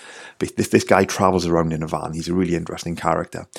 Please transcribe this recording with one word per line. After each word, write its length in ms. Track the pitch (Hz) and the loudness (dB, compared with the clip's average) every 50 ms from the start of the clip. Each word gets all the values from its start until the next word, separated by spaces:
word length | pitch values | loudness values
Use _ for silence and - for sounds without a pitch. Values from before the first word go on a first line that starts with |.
| - - - - - - - | -20 -20 -20 -20 -20 -16 -8
But 180 | - - - - | -6 -6 -4 -2
this, 100 | - 107 | -2 0
this 160 | - - 110 - | 4 4 4 4
guy 220 | - 98 98 95 | 6 4 4 4
travels 420 | - - - 101 95 92 90 87 | 4 2 2 2 4 4 2 2
around 260 | 85 85 82 82 82 80 | 2 2 2 2 2 0
in 80 | 78 | -4
a 60 | 80 | -4
van. 260 | 80 82 78 80 80 78 | -4 -4 -6 -6 -6 -8
He's 140 | 82 82 | -6 -4
a 80 | 87 87 | -2 0
really 200 | 92 92 85 85 | 0 0 0 0
interesting 400 | 85 85 85 85 - - 85 85 | -2 -4 -6 -10 -8 -8 -8 -6
character. 520 | - - 82 82 82 87 - - - - - - | -4 -2 0 0 0 -2 -6 -10 -14 -14 -14 -16